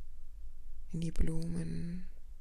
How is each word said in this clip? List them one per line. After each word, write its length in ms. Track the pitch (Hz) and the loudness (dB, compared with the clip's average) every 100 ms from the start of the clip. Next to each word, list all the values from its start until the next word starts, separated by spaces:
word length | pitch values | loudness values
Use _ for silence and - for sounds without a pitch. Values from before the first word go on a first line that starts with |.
| - - - - - - - - - | -4 -2 -4 -4 -6 -4 -4 -4 -2
in 80 | 165 | -2
die 100 | 165 | 2
Blumen. 1000 | - 170 165 165 170 165 165 170 180 180 - - - | 6 6 6 2 0 -2 -2 -2 -2 -4 -4 -8 -8